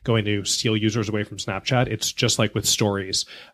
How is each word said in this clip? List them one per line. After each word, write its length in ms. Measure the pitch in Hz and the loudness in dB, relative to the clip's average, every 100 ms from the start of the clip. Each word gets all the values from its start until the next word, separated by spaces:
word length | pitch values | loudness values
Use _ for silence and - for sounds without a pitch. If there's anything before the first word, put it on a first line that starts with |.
going 220 | - 113 104 | 0 2 2
to 180 | 101 | -2
steal 320 | 90 - 117 110 | -2 -2 0 2
users 320 | 107 113 104 | 2 0 -2
away 160 | 104 | -2
from 140 | 101 98 | -4 -8
Snapchat. 480 | - 95 - 127 127 | -6 -6 0 2 2
It's 260 | 110 - | -2 -4
just 280 | - 127 - | 0 0 2
like 160 | 107 107 | 2 0
with 100 | 90 | 0
stories, 600 | - 104 98 95 - - - - | 2 2 0 -2 -4 -4 -12 -14